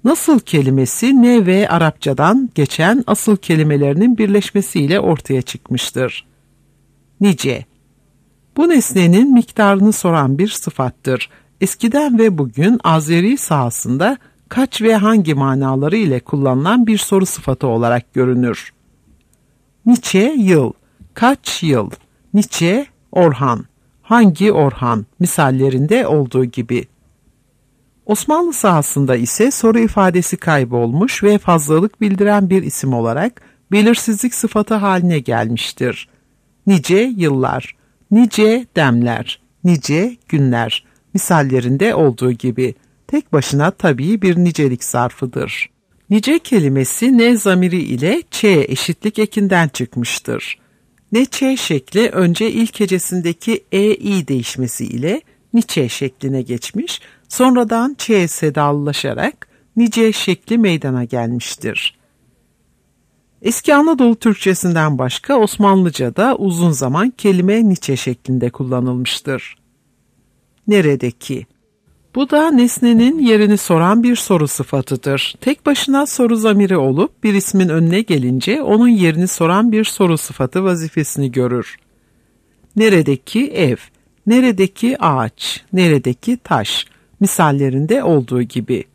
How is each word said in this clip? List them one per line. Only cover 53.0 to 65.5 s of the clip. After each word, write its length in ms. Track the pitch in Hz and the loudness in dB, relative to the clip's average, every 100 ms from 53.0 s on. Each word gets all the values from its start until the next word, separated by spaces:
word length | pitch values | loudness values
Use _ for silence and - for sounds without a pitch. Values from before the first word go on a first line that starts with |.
| - 180 170 170 - 226 _ | -4 -4 -4 -6 -4 -6 _
e 240 | 190 208 214 | 0 0 0
i 320 | 202 190 139 | -2 -4 -2
değişmesi 580 | 131 117 131 123 - - | -4 -4 -6 -6 -6 -8
ile 360 | 117 151 269 _ _ _ | -6 -4 -6 _ _ _
niçe 360 | 233 - - 123 | -2 0 -2 -4
şekline 520 | - 139 _ 135 131 | -4 -8 _ -6 -6
geçmiş, 600 | 120 120 - 202 339 - - _ _ | -6 -8 -8 -8 -8 -12 -16 _ _
sonradan 680 | - 262 247 233 226 254 277 | 0 2 2 0 -2 -4 -6
ç 140 | - 208 175 | -2 0 0
sedalılaşarak 1200 | - 156 143 143 147 143 139 139 117 220 - - _ _ 226 | -2 -4 0 -2 -2 -4 -6 -6 -4 -6 -6 -20 _ _ 0
nice 360 | 233 226 226 | 0 2 0
şekli 460 | 208 - 175 - 233 | 0 -4 -6 -2 0
meydana 460 | 208 160 139 127 | 0 0 -2 -4
gelmiştir. 920 | 120 123 117 120 - - 117 107 - _ _ _ _ _ _ _ _ _ _ _ _ _ _ _ | -4 -4 -4 -6 -8 -10 -8 -6 -8 _ _ _ _ _ _ _ _ _ _ _ _ _ _ _
Eski 340 | 220 233 - 285 | -6 -2 2 2
Anadolu 400 | 311 285 240 220 | 4 2 2 2
Türkçesinden 840 | 233 196 196 180 180 165 156 135 | 0 0 -2 -2 0 0 0 0
başka 420 | 131 - - 277 | -4 -6 -2 0
Osmanlıca'da 960 | 214 | 0